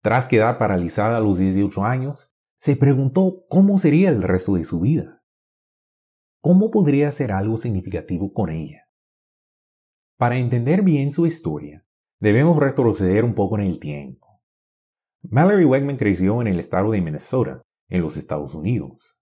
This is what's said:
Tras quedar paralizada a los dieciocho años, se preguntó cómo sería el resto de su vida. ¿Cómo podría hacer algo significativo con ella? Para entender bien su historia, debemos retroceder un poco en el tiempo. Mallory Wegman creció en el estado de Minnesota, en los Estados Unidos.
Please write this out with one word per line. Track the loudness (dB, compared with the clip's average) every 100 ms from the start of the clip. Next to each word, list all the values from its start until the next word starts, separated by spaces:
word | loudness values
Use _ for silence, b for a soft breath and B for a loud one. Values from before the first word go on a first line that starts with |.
Tras | 2 0 2
quedar | 2 2 0
paralizada | 0 0 -2 -2 -2 0
a |
los | 0 2
dieciocho | 0 0 -2 -2
años, | -4 -4 -6 -12 -20 _ _ _
se | -2
preguntó | 2 4 4 0 2 0 -2 _
cómo | 4 4 4
sería | 4 4 4
el | 2
resto | 0 -2 0
de | -2
su | -2 -2
vida. | 0 0 -4 -16 _ _ _ _ _ _ _ _ _ _ _ _
¿Cómo | 2 4 4
podría | 2 2 2 0
hacer | -2 -4
algo | -2 -2 -4
significativo | -4 -6 -6 -10 -6 -6 -4
con | -4 -4
ella? | -6 -10 -16 _ _ _ _ _ _ _ _ _ _ _ _ _ _
Para | -2 0
entender | 0 0 0 2
bien | 2 2 0
su | 0
historia, | -2 -2 -8 -8 -12 -20 _ _ _ _
debemos | 2 4 4 2
retroceder | 2 2 0 2 2 2
un | 2
poco | 0 -2 0
en |
el | -2 -4
tiempo. | -10 -12 -14 -20 _ _ _ _ _ _ _ _ _ _
Mallory | -4 2 2 4
Wegman | 4 2 -2 -2
creció | -2 0 0 0
en | -2
el | -2
estado | -2 -2 0
de | -2
Minnesota, | -4 -6 -4 -2 -4 -6 _ _ _
en | -4
los | -4 -8
Estados | -8 -8 -8
Unidos. | -8 -4 -4 -6 -16 -20 _